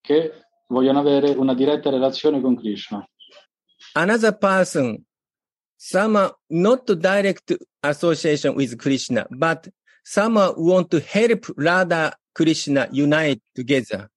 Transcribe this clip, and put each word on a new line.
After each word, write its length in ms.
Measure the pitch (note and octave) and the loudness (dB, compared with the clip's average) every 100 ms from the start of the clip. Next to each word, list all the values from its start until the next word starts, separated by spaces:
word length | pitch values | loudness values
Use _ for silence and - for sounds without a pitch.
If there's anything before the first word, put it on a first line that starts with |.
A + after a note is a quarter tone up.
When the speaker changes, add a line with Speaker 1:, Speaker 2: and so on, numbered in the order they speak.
Speaker 1:
che 420 | - D3+ D#3+ - _ _ _ | 0 0 0 -10 _ _ _
vogliono 320 | B2 C3 C#3+ | 0 2 2
avere 300 | C#3+ C#3+ C#3+ | 2 2 2
una 240 | C3+ C3 | 0 0
diretta 360 | B2+ C#3 D3 D3 | 0 0 0 -2
relazione 520 | C3 C3+ C3+ D3+ C#3+ | 0 -2 0 0 0
con 160 | B2+ A#2 | 0 -2
Krishna. 500 | G#2+ G2 - G#2 - _ - - _ _ _ _ - | -4 -8 -10 -14 -14 _ -20 -20 _ _ _ _ -8
Speaker 2:
Another 440 | D3+ F3+ A3+ A3 G#3+ | -2 0 2 0 2
person, 640 | G3 F#3+ F3+ D#3+ B2 A2 _ _ _ _ _ _ _ _ | 0 2 0 0 -2 -6 _ _ _ _ _ _ _ _
someone 520 | - F#3 A3 G#3 F#3+ - _ | -4 -2 2 2 0 -4 _
not 420 | E3 G3 B3+ - | 0 2 2 0
direct 640 | F3 F#3 G3 G3 F3 - E3+ - _ | 0 2 2 0 -4 -6 -6 -6 _
association 720 | C#3+ D3 E3+ D#3 E3 D3 C#3+ | -4 0 0 0 0 0 0
with 200 | C3+ B2+ | -2 -4
Krishna, 500 | A#2 C#3+ C3 - A#2 G2 | -4 -2 -2 -2 -4 -4
but 400 | B2+ E3 E3 - _ _ _ | -2 -2 -2 -8 _ _ _
someone 500 | - - A3 A3 F#3 - | -4 -2 2 2 2 2
want 320 | E3 F#3 E3+ | 2 2 2
to 100 | E3 | -2
help 460 | - G3+ A#3 A3 - | -2 0 2 0 -4
Radha 580 | - D#3 F3+ F3+ E3 D#3 - _ | -2 0 2 0 0 -2 -6 _
Krishna 560 | - D#3+ D#3 - C#3 B2 | 0 0 0 0 0 0
unite 500 | C3 D3 D3+ D#3 B2+ _ | 0 2 2 0 -4 _
together. 580 | - A#2+ C3+ A2 G2 G2+ | -12 -2 -2 -2 -10 -10